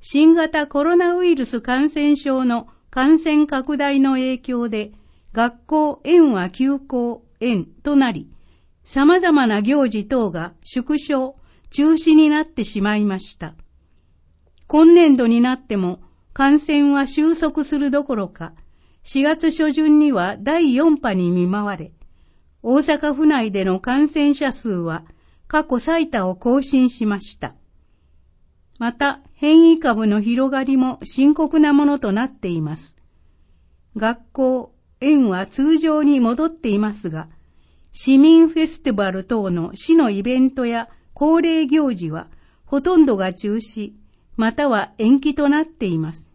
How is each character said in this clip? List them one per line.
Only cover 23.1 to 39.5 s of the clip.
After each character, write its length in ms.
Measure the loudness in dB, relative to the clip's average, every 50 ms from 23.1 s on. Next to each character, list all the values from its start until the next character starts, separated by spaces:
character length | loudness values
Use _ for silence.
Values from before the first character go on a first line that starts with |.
| -2
府 120 | 0 2
内 240 | 2 2 0 -2 -4
で 140 | -4 -4 -2
の 160 | -2 -4 -4
感 280 | -4 -4 0 0 0 0
染 260 | 0 0 0 0 0
者 180 | 0 -2 -6 -6
数 180 | -6 -8 -6
は 340 | -6 -4 -6 -6 -8 -8 -12 _ -20 _ _ _ _ _ _
過 180 | -4 -4 -4 -2
去 140 | -2 -4 -4
最 320 | -2 -2 -2 -2 -2 -2
多 180 | -4 -4 -4 -4
を 80 | -6
更 260 | -4 -2 0 0 0 0
新 280 | 0 0 2 2 0
し 160 | 0 -2 -4
ま 140 | -4 -4 -4
し 180 | -8 -14 -16 _
た。 160 | -14 -16 -16 _ _ _ _ _ _ _ _ _ _ _ _ _ _ _ _ _ _ _ _ _ _ _ _ _
ま 140 | -8 -8 -6
た、 280 | -4 -4 -4 -4 -6 _ -20 -12
変 360 | _ 0 4 6 6 8 6 6
異 80 | 4
株 260 | 2 -2 -2 0 0
の 140 | 0 0 0
広 320 | 0 -2 -2 0 0 -2 -2
が 100 | -4 -2
り 140 | -2 0
も 240 | 0 0 -2 -4 -8 -14
深 320 | -12 -4 0 2 2 2
刻 240 | 2 0 0 2 2
な 140 | 2 4 4
も 120 | 2 2
の 140 | 2 0 -2
と 140 | -2 -2 -2
な 120 | -2 -4
っ 60 | -6 -8
て 160 | _ -8 -6
い 120 | -6 -6
ま 160 | -6 -6 -8
す。 200 | -12 -14 -20 _ _ _ _ _ _ _ _ _ _ _ _ _ _ _ _ _ _ _ _ _
学 340 | -4 -4 -4 -4 -4 -10 _
校、 440 | _ -2 -2 0 -2 -2 -6 -10 _ _ _ _ _ _
園 280 | 0 2 4 4 4 2
は 180 | 0 -2 -6
通 320 | -8 -4 -2 0 2 2 2
常 240 | 2 0 0 2 2
に 180 | 2 2 2
戻 260 | 2 0 0 -2 -2
っ 40 | -4
て 180 | -4 -6 -4 -2
い 100 | -2 -2
ま 160 | -2 -4 -6
す 160 | -8 -10 -10
が、 180 | -10 -10 -12 -14 -20 -20 _ _ _ _ _ _ _ _ _ _ -18
市 260 | -8 0 4 6 6
民 300 | 8 8 8 8 6 6
フ 60 | 4
ェ 120 | -2 -2
ス 160 | -2 -4 -6 -6
テ 80 | -4
ィ 20 | -2
バ 180 | -2 -2 -4
ル 140 | -4 -8 -8
等 260 | _ -4 -4 -2 -2